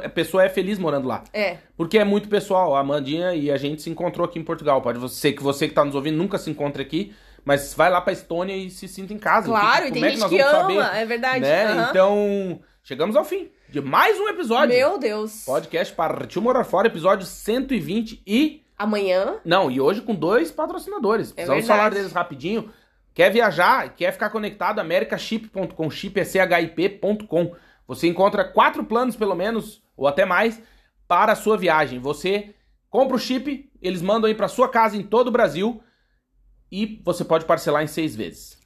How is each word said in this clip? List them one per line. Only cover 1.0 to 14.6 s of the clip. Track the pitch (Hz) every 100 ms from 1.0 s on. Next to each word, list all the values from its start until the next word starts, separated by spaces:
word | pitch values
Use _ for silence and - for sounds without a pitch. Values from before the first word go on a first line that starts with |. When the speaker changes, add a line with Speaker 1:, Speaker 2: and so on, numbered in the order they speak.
| 127
Speaker 1:
lá. | 107 -
Speaker 2:
É. | 208 196 - _ -
Speaker 1:
Porque | 165 220
é |
muito | 202 202 208
pessoal, | 202 202 185 175 139
a |
Amandinha | 139 147 135 156 180
e | 170 143
a | 139
gente | 143 151
se | 165
encontrou | 165 175 170 175
aqui | 165
em |
Portugal. | 160 165 147 135
Pode | 120 120 123
ser | - 151
que | 143
você | 139 139 151
que |
tá | 151
nos | 143
ouvindo | 135 139 156
nunca | 190 196
se | -
encontre | 143 143 139
aqui, | 135 156 202 - - -
mas | - 139 139
vai | - 165
lá | 180
pra | 185
Estônia | 185 - 170 190 190
e | 190
se | 180 185
sinta | - 190
em | 208
casa. | 196 202 226
Speaker 2:
Claro, | 220 214 285 247
Speaker 1:
Porque |
Speaker 2:
e |
tem | -
Speaker 1:
como | 180
é |
que |
Speaker 2:
gente | -
Speaker 1:
nós | 196
Speaker 2:
que | 160
Speaker 1:
vamos | 277 302
saber, | 370 302
Speaker 2:
ama, | 240 196
é | 220
verdade. | 233 254 262
Speaker 1:
né? | 139 165 214
Speaker 2:
Aham. | 180 240
Speaker 1:
Então, | 190 190 208 208 202 190 165 _ _
chegamos | - 135 175 247
ao |
fim | 311 392 349 _ _
de | 139
mais | 131 165 359 403
um | 415
episódio. | 381 269 233